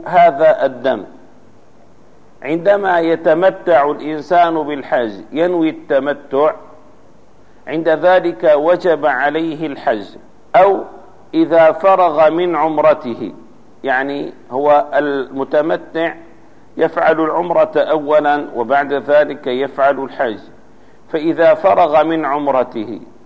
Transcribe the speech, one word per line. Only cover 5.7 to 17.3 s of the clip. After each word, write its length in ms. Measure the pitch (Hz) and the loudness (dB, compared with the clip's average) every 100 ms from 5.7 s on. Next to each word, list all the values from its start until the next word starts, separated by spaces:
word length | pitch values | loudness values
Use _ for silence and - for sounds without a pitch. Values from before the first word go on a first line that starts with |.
| - - 139 139 143 - 135 151 - - - - - - - - - - - - | -4 -2 -2 0 -6 -4 0 0 -2 -12 -20 -20 -20 -20 -20 -20 -20 -20 -20 -8
عند 220 | 156 160 | -4 -2
ذلك 600 | 156 175 185 170 165 165 147 | 0 2 2 0 0 2 2
وجب 500 | 160 180 180 151 147 | 2 2 2 0 0
عليه 600 | 127 143 160 165 147 156 | 0 -2 -2 -4 -6 -8
الحج، 400 | 135 135 107 95 - - - - 170 | -4 -4 -4 -6 -18 -20 -20 0 4
أو 280 | 196 185 - - - - - | 4 2 -6 -16 -20 -20 -6
إذا 380 | 160 156 165 160 | -2 2 4 4
فرغ 580 | 156 190 185 175 151 156 | 4 2 4 2 4 2
من 260 | 165 180 156 | 2 -2 -2
عمرته، 760 | 160 151 156 143 123 117 - - - - - - | -2 2 2 2 -4 -10 -12 -14 -20 -20 -20 -10
يعني 500 | 135 131 139 143 151 - - | -4 -4 -4 -6 -10 -14 -10
هو 340 | 127 147 147 - | -2 2 2 2
المتمتع 1200 | 139 147 139 123 135 131 151 160 175 - 165 165 - - - - - - - | -2 -2 -4 -6 -8 -2 -2 -2 -4 -6 -6 -6 -8 -20 -20 -20 -20 -16 -4
يفعل 420 | 160 170 160 160 | -4 0 0 0
العمرة 520 | 156 | 0